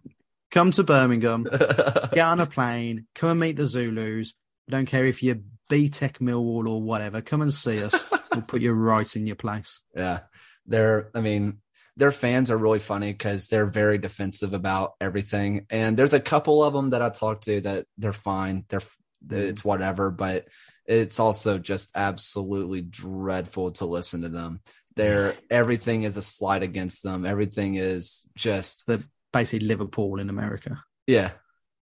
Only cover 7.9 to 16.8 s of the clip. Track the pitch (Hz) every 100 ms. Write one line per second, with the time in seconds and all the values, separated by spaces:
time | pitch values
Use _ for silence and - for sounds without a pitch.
7.9 | - - - - 113 110 127 120 113 113
8.9 | 110 104 110 107 101 110 104 - - _
9.9 | 85 90 87 - _ - _ - 113 110
10.9 | 107 - 117 107 104 101 104 _ _ _
11.9 | - 139 139 120 127 123 113 110 107 -
12.9 | 101 104 101 107 101 - 110 104 107 104
13.9 | 104 98 - 95 - 98 98 95 95 95
14.9 | - 95 98 104 104 101 101 - 110 110
15.9 | 110 143 143 - 151 151 151 147 139